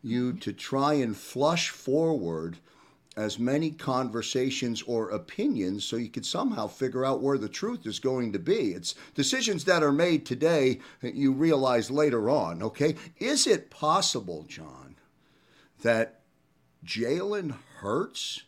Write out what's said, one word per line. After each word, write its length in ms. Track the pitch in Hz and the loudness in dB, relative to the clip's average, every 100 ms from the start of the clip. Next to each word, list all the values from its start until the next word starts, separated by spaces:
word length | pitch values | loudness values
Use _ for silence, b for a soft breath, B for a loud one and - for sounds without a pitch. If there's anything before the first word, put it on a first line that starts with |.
you 320 | 117 120 123 | -2 0 0
to 200 | 165 - | -2 -6
try 400 | 95 - 135 143 | -8 -2 2 4
and 220 | 151 120 101 | 2 0 -4
flush 540 | - 127 143 170 - | -8 0 2 2 -2
forward 880 | - - 143 165 151 85 82 82 - b b b b b - | -6 -2 2 2 0 -2 -4 -6 -10 b b b b b -6
as 220 | 107 110 | -4 -2
many 320 | 120 143 160 | 0 0 -2
conversations 1120 | 156 - 127 127 113 110 131 131 131 123 110 | -4 -2 0 0 -4 -2 -2 0 -2 -4 -4
or 260 | - 117 104 | -2 -2 -2
opinions 720 | 104 - - 269 147 92 101 | -6 -8 -2 -2 0 -2 -4
so 140 | - 113 | -4 -4
you 120 | 117 | -4
could 160 | - 131 | -6 -6
somehow 420 | 190 262 214 107 | -2 -2 -2 -6
figure 380 | - 131 123 131 | -4 -4 0 0
out 160 | 135 | 2
where 160 | 135 139 | 0 0
the 120 | 104 | -2
truth 360 | - 208 247 113 | -6 -6 -6 -8
is 140 | 101 | -4
going 340 | 131 131 120 | -2 0 -2
to 60 | 98 | -2
be. 320 | 85 214 113 | 0 0 0
It's 240 | 87 82 - B | -2 -8 -10 B
decisions 520 | - 139 262 226 185 139 | -2 0 0 0 0 4
that 180 | 175 | 4
are 80 | 147 | 4
made 340 | 143 175 160 - | 4 4 2 0
today 540 | 127 160 165 131 127 B B | 0 2 4 4 2 B B
that 120 | 123 | -8
you 180 | - 139 | 0 2
realize 600 | 135 165 143 131 120 113 | 4 4 4 4 2 2
later 380 | 143 151 120 107 | 2 2 4 2
on, 340 | 143 87 85 | 2 0 -2
okay? 320 | 110 - 147 165 B - | -6 0 0 0 B -6
Is 280 | 233 285 - | 0 2 4
it 240 | 196 - | 2 2
possible, 760 | - 151 180 - 127 92 80 78 | -2 2 4 2 -2 -6 -10 -12
John, 480 | - 80 65 67 - _ _ b b b b b _ | -16 -16 -18 -20 -20 _ _ b b b b b _
that 380 | 117 113 113 - _ _ _ _ _ _ 85 | 4 4 2 -4 _ _ _ _ _ _ -8
Jalen 680 | 107 117 160 196 208 165 127 - - | -4 -2 -2 -2 -4 -4 -8 -14 -10
Hurts 680 | 98 127 - - - - | -2 -2 -2 -6 -8 -10